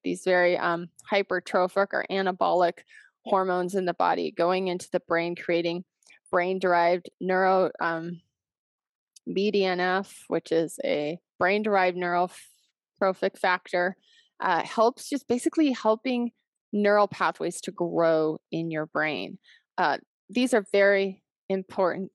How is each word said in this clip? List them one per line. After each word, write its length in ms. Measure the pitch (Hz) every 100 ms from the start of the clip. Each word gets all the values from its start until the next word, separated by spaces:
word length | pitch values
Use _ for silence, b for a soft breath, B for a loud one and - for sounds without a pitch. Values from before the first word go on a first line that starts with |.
these 180 | 180 180
very, 320 | 185 180 175 180
um, 340 | 175 170 175 - -
hypertrophic 800 | 202 196 180 - 190 190 196 196
or 120 | - -
anabolic 720 | 196 190 185 180 175 175 - - B B _
hormones 500 | - 196 190 180 180
in 100 | 196
the 100 | 180
body 360 | 175 175 175 160
going 380 | - 170 185 185
into 200 | 180 -
the 80 | 180
brain, 340 | - 165 170
creating 500 | 175 - 170 170 175 - _ b b _
brain-derived 800 | 185 175 190 185 175 170 180 - -
neuro, 500 | 185 185 190 190 175 -
um, 400 | 170 165 170 170 _ _ _ _ _ _ _ _ _ - -
B 180 | 180 208
D 140 | 202
N 160 | 185 180
F, 440 | 185 190 196 - -
which 240 | 165 -
is 260 | 165 160 -
a 340 | - 147 147 175 _ -
brain-derived 580 | 180 208 214 196 185 180
neurotrophic 1400 | 175 175 180 - - _ _ _ _ _ 190 185 190 -
factor, 600 | 190 180 - 180 180 190 b b b -
uh, 220 | 185 165
helps 460 | - 233 226 - -
just 180 | 285 -
basically 460 | 247 330 - 294
helping 580 | 240 220 220 262 247 240 - _ _ _
neural 360 | 208 202 208 208
pathways 520 | - 170 - 170 -
to 100 | -
grow 640 | 190 170 170 165 160 156 156 _
in 180 | 160 165
your 160 | 156 156
brain. 520 | 151 156 117 95 - b b _ -
Uh, 220 | 165 - - _ -
these 240 | 220 254
are 120 | 226 196
very 500 | 202 196 196 196 190 _ _ -
important 640 | 190 185 - 180 185 196